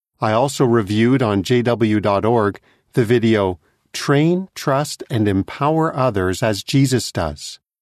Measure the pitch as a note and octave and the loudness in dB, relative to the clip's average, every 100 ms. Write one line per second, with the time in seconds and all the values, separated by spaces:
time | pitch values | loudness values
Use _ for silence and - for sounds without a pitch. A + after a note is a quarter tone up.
0 | _ - A2+ A2 C#3 - C3+ A#2 G2 G#2+ | _ -4 0 2 0 0 2 2 2 2
1 | A#2 C3 A#2 G2+ F#2 B2 A#2+ A2+ A2+ G#2+ | 2 2 2 0 0 0 0 0 0 0
2 | G#2 G2 G#2 A#2+ G2+ F#2+ _ _ _ - | 0 0 2 2 0 -2 _ _ _ -2
3 | G#2+ B2 A2+ G#2+ F#2+ F2+ _ _ _ - | 2 2 2 2 0 -4 _ _ _ -8
4 | - C#3+ D#3+ F3+ F#3+ - - C3+ D3+ - | 0 2 2 0 -4 -8 -4 -2 -4 -8
5 | - B2+ G#2 F#2+ F#2+ - C#3+ D#3+ D#3+ - | -6 -2 0 0 -2 -4 -2 0 -2 0
6 | C3 G2 F#2 F#2 A2+ G2+ - C#3 C#3 B2+ | -2 0 -2 0 -2 -2 -2 0 2 0
7 | - - E2 D2 - - _ _ | -4 -6 -6 -6 -14 -18 _ _